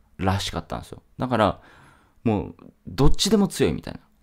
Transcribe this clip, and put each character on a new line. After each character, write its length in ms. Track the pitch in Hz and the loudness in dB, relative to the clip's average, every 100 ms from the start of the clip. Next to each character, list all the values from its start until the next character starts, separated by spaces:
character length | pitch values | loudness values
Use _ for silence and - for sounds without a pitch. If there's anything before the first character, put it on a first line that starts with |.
| _ - | _ -6
ら 220 | 95 95 | -2 -2
し 100 | - | -4
か 80 | 85 | -8
っ 80 | - | -10
た 100 | 58 | -12
ん 40 | |
で 60 | - | -12
す 40 | |
よ。 120 | - _ - | -18 _ -8
だ 100 | 123 | -4
か 80 | 117 | 0
ら、 260 | 98 - - - - _ _ _ | 0 0 -12 -20 -20 _ _ _
も 240 | - 101 65 | -2 -2 -4
う、 80 | - - _ - | -14 -20 _ -14
ど 180 | - 143 | 4 4
っ 40 | |
ち 160 | - 202 | 6 4
で 60 | 208 | 2
も 100 | 196 | 2
強 220 | - 107 | 0 -2
い 40 | |
み 80 | 71 | -2
た 120 | - | -8
い 20 | - _ _ | -16 _ _